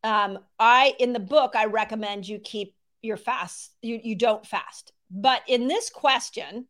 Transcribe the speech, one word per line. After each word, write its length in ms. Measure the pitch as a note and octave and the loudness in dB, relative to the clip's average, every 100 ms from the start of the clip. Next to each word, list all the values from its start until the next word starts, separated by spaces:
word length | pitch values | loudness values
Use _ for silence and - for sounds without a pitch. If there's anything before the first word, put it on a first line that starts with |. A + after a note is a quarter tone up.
um, 360 | A3 G#3+ G3+ G3 _ _ | 0 0 0 -4 _ _
I, 380 | A3 B3 C4+ - | 6 8 6 4
in 160 | B3 | -2
the 60 | A#3+ | -2
book, 340 | F#3+ D4+ B3+ B3 | 2 2 4 2
I 100 | G#3+ | 0
recommend 640 | G#3+ G#3+ A3 G#3 G3+ F#3 | 0 -2 -4 -6 -8 -10
you 120 | G#3 | -12
keep 360 | G#3+ G#3+ G3 _ _ _ | -10 -10 -10 _ _ _
your 160 | A3 G3+ | -8 -6
fast, 560 | - B3+ F3 - - _ | -4 -4 -6 -12 -20 _
you, 180 | A3+ A3+ | -10 -8
you 140 | A3+ G3+ | -6 0
don't 300 | A#3 G#3+ - | 0 0 -4
fast. 480 | F#3+ - - - _ _ | -8 -8 -18 -20 _ _
But 320 | F#3 A#3 B3+ - | -2 0 0 0
in 200 | B3 B3 | 0 2
this 220 | F#4+ A#4 | -2 -4
question 760 | - D4 B3+ - - C#3+ G#3 B3+ | -2 0 2 -2 -12 -12 -14 -16